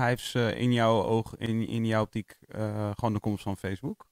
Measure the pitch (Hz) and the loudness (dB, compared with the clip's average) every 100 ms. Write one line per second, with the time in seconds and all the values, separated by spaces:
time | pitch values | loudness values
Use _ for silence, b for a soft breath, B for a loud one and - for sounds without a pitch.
0 | 123 123 - 127 113 - 123 120 113 113 | 2 0 -2 0 0 2 2 4 6 4
1 | - 113 - - 113 113 110 117 113 110 | 4 0 -2 -6 -2 -2 -2 -2 0 0
2 | 107 113 - - - - 107 107 104 101 | 0 -4 -8 -16 -14 -6 -4 -2 -4 -2
3 | 117 104 107 101 101 95 95 95 135 220 | 0 0 -2 -2 -4 -6 -6 -6 -8 -10
4 | - | -16